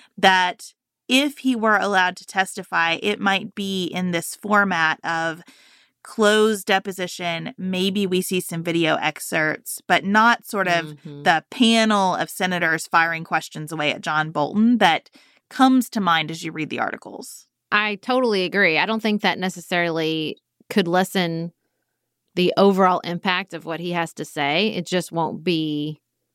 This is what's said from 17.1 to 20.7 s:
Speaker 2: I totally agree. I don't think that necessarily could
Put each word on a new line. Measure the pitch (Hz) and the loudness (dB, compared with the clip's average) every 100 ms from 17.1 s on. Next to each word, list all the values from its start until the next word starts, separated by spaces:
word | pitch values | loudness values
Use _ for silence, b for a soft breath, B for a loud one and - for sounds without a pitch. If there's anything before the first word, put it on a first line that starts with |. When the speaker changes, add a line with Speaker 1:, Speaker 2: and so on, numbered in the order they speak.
| - - - _ _ - | -16 -16 -18 _ _ -2
Speaker 2:
I | 208 214 202 | -2 0 -4
totally | - 254 247 202 | -2 0 2 0
agree. | 180 185 190 156 | 0 2 2 2
I | 180 | 0
don't | 226 | 0
think | 214 208 | 0 0
that | 202 - | 0 0
necessarily | 185 180 - 175 175 165 160 160 156 - _ _ | -4 -6 -4 -2 0 0 -2 -2 -4 -8 _ _
could | - | -6